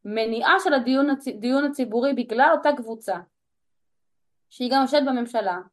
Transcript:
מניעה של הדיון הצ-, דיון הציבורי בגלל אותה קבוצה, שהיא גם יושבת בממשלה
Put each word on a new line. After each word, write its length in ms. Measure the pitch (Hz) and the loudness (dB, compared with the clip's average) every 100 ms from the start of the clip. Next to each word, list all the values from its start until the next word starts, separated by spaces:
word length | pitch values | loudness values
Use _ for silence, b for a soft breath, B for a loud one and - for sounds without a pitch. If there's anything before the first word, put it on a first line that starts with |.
| 208 | -6
מניעה 540 | 220 226 226 247 370 | -4 -2 0 2 2
של 100 | 370 | 2
הדיון 360 | 277 240 262 285 | 0 2 2 2
הצ-, 300 | 269 262 214 | -2 -6 -6
דיון 260 | 240 269 285 | -2 0 0
הציבורי 480 | 285 240 226 277 | -2 -4 0 0
בגלל 360 | 247 - 220 294 302 | 0 -2 2 2 4
אותה 120 | 294 294 | 2 -2
קבוצה, 380 | 226 226 - 175 180 _ _ _ _ _ _ _ _ _ _ _ _ | -6 -10 -8 -10 -10 _ _ _ _ _ _ _ _ _ _ _ _
שהיא 220 | - 247 | -8 0
גם 100 | 269 | 2
יושבת 220 | 254 294 277 | 4 2 2
בממשלה 500 | 247 233 226 196 180 - | 0 -2 -2 -2 -4 -8